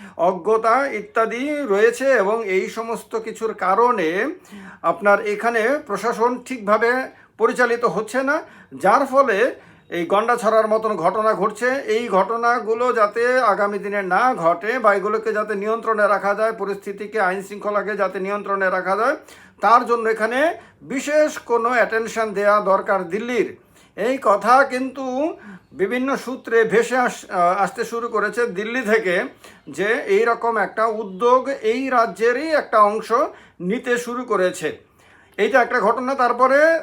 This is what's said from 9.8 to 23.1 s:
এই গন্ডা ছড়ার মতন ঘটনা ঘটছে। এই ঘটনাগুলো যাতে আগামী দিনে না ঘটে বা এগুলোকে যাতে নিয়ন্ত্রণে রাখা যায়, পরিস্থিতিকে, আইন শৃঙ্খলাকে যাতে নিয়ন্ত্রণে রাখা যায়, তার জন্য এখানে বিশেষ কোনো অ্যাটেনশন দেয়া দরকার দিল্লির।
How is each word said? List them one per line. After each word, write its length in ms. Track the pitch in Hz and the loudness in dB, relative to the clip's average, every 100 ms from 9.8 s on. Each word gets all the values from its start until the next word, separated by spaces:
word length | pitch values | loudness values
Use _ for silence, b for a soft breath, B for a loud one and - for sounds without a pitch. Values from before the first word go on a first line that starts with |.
| B | B
এই 160 | 170 170 | -6 0
গন্ডা 300 | 196 233 233 | 0 2 0
ছড়ার 320 | 208 220 214 | 2 2 2
মতন 280 | 220 220 196 | 0 0 0
ঘটনা 380 | 165 214 220 | 0 0 0
ঘটছে। 320 | 175 208 - 247 | 0 -2 -2 -2
এই 380 | 269 214 220 240 | -2 -2 -2 0
ঘটনাগুলো 840 | 190 190 233 233 240 214 226 247 | 0 0 0 0 0 -2 -2 0
যাতে 460 | 226 208 233 240 254 | 2 0 2 0 2
আগামী 380 | 233 190 202 202 | 2 2 0 -2
দিনে 260 | 196 202 | -4 -6
না 300 | 190 185 254 214 | -2 2 2 2
ঘটে 440 | 165 170 208 247 | 0 0 -2 0
বা 160 | 214 196 | 2 2
এগুলোকে 380 | 196 214 226 | 0 -2 -2
যাতে 220 | 214 208 202 | -4 -4 -4
নিয়ন্ত্রণে 520 | 208 226 220 208 202 | -4 -4 -2 0 2
রাখা 260 | 196 196 | 2 -2
যায়, 180 | 208 220 | -2 -2
পরিস্থিতিকে, 720 | 214 196 196 208 196 208 220 | -4 -6 -8 -10 -12 -8 -2
আইন 220 | 185 190 | -2 -2
শৃঙ্খলাকে 540 | 185 202 196 208 196 202 | -8 -10 -4 -4 -4 -4
যাতে 220 | 190 190 | -4 -4
নিয়ন্ত্রণে 500 | 190 202 190 196 190 | -6 -6 -4 -2 -2
রাখা 280 | 185 180 202 | -2 -2 0
যায়, 180 | 247 302 - B B _ | 0 -2 -8 B B _
তার 240 | 202 226 220 | 4 4 4
জন্য 240 | 240 220 | 0 0
এখানে 440 | 214 214 247 320 - B B | -2 -2 0 0 -2 B B
বিশেষ 580 | 143 262 277 302 302 - | -10 -8 0 2 2 0
কোনো 300 | - 233 233 | -2 0 2
অ্যাটেনশন 640 | 247 202 226 226 226 220 | 2 0 0 -4 -4 -4
দেয়া 260 | 196 202 208 | 0 2 2
দরকার 500 | 190 190 190 196 | 4 0 2 -2
দিল্লির। 460 | 175 | -2